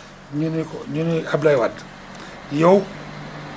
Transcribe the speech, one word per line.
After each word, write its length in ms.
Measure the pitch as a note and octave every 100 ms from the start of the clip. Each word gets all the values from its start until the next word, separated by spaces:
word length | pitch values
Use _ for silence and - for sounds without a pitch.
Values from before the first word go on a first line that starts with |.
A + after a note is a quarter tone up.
| - - -
Ñu 160 | C#3+ D#3+
ne 140 | D#3+
ko, 200 | D#3 D3+ -
ñu 140 | C#3+
ne 220 | E3 E3 -
Ablaye 240 | D#3 D#3 C#3
Wade, 260 | A2 - - - - - - - -
yow, 320 | C#3+ E3 G3 G3 - - - - - -